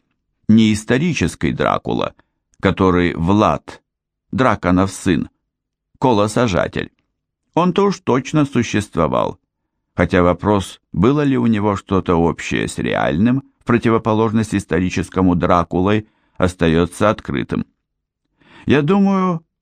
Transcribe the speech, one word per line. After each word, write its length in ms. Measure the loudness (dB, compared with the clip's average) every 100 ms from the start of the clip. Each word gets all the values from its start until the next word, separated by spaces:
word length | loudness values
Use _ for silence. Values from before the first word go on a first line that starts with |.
| _ _ _ _ 2
Не 240 | 4 4
исторический 800 | 2 0 0 0 -2 -2 -2 -4
Дракула, 600 | -2 -2 -2 -2 -4 -4 -8 _ _ _ _
который 520 | -2 2 2 2 0
Влад, 680 | 0 0 2 2 0 -6 -20 _ _ _ _ _
Драконов 580 | -2 0 0 0 2 0
сын, 400 | -2 -2 0 -2 -12 _ _ _ _ _ _
колосажатель. 920 | 0 2 0 0 0 0 -2 -4 -10 _ _ _ _ _ _ -2
Он-то 280 | 0 0
уж 160 | 0 -2
точно 460 | -2 -2 -2 -2 0
существовал, 920 | -2 -2 -2 -4 -2 -2 0 -4 -6 _ _ _ _ _ -4
хотя 280 | 0 2
вопрос, 560 | 2 2 0 0 -2 -12 _
было 280 | 0 2 2
ли 160 | 0 0
у 100 | 0
него 280 | 0 0 -4
что-то 400 | -2 -2 0 2
общее 540 | 0 -2 -6 -4 -4
с 80 | -4
реальным, 640 | -4 -2 -2 0 0 0 -4 _
в 60 | -2
противоположность 920 | 0 2 0 0 0 0 0 -2 -4
историческому 800 | -2 -2 -2 -4 -4 0 2 2
Дракулой, 720 | 2 0 0 -2 0 0 -4 _ _ -4
остаётся 720 | -4 0 0 2 0 0 -2
открытым. 560 | -2 -4 -6 -4 -6 -6 _ _ _ _ _ _ _ _ -12 0
Я 160 | 0
думаю, 640 | 2 2 2 0 -2 -4 -8 _